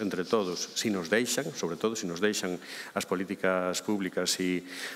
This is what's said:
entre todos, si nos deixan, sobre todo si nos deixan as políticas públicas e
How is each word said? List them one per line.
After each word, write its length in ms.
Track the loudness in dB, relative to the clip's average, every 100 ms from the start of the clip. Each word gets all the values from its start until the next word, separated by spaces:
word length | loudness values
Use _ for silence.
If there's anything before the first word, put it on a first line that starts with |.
entre 180 | -2 0
todos, 540 | 2 2 2 -2 -4 -2
si 160 | 0
nos 160 | 0 4
deixan, 400 | 2 4 0 -2 -2
sobre 240 | -2 0
todo 160 | 0 0
si 80 |
nos 160 | -4 2
deixan 400 | 2 2 0 -4 -6 -10 -6
as 160 | -4 0
políticas 720 | 0 0 0 2 4 2 -2
públicas 560 | 0 0 0 0 0 2
e 240 | 2 0 -2 -10 -10